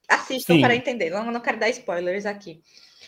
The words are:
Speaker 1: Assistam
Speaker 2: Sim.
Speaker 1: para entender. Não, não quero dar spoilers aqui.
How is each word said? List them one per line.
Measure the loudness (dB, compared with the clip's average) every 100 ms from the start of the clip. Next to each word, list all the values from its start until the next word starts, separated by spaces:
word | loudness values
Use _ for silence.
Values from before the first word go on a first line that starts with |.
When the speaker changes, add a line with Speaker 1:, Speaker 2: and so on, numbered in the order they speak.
| 0
Speaker 1:
Assistam | 0 0 -6 4 6
Speaker 2:
Sim. |
Speaker 1:
para | 6 4
entender. | 0 -2 -2
Não, | -2 -4
não | -4
quero | -4 0
dar | -2
spoilers | -2 -4 -2 -2 -4 -6
aqui. | -8 -14 -20 _ _ -20 _